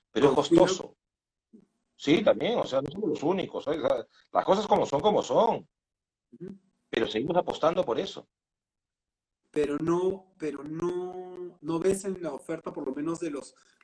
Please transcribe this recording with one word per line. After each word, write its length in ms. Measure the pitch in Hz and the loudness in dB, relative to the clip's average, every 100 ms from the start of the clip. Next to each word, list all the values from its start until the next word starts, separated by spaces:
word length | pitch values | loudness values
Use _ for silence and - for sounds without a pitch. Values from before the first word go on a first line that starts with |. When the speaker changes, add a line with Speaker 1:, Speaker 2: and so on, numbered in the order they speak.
| _ | _
Speaker 1:
pero 180 | 110 139 | 4 4
es 60 | 135 | 4
Speaker 2:
No, 80 | |
sí 120 | - 170 | 4 6
lo 60 | |
Speaker 1:
costoso. 360 | 185 - - - _ _ _ _ _ - _ _ _ _ | 6 2 -6 -16 _ _ _ _ _ -20 _ _ _ _
Sí, 280 | 143 170 | 2 4
también, 360 | 208 107 170 220 | 4 2 2 0
o 60 | 117 | 0
sea, 140 | 135 | 0
no 120 | 139 | -2
somos 180 | 190 196 | -2 -2
los 140 | - | 0
únicos, 400 | 147 190 147 92 | 0 0 -2 -4
¿sabes? 160 | 139 160 | -4 0
O 40 | 120 | 0
sea, 180 | 123 - _ _ | 0 -4 _ _
las 140 | 90 - | 0 4
cosas 220 | 196 208 | 2 4
como 180 | 196 113 | 2 2
son, 140 | 143 | 2
como 240 | 208 135 | 2 2
son. 440 | - 147 226 175 - _ _ _ _ _ _ | 2 2 4 0 -8 _ _ _ _ _ _
Speaker 2:
Ujú. 220 | - 185 - _ _ _ | -16 -16 -16 _ _ _
Speaker 1:
Pero 180 | - 110 | -2 0
seguimos 280 | 110 156 175 | -2 0 0
apostando 460 | - - 156 175 | -2 0 0 0
por 160 | 120 123 | -2 -2
eso. 280 | 190 - - _ _ _ _ _ _ _ _ _ _ _ _ | -4 -10 -18 _ _ _ _ _ _ _ _ _ _ _ _
Speaker 2:
Pero 280 | 151 143 147 | -2 -2 -2
no, 560 | 165 175 190 196 - _ | 0 0 0 -4 -12 _
pero 260 | 151 143 | -8 -8
no, 920 | 147 160 175 180 180 - 180 180 180 - | -10 -6 -4 -4 -8 -12 -14 -12 -14 -10
no 200 | 151 165 | -6 -2
ves 260 | 185 196 202 | 0 -2 -4
en 160 | 180 | -6
la 120 | 165 | -8
oferta, 380 | 135 - 160 175 | -8 -8 -8 -8
por 140 | 160 139 | -8 -6
lo 80 | |
menos 260 | 139 160 165 | -6 -6 -4
de 120 | 170 | -6
los, 240 | 139 - _ _ _ | -6 -12 _ _ _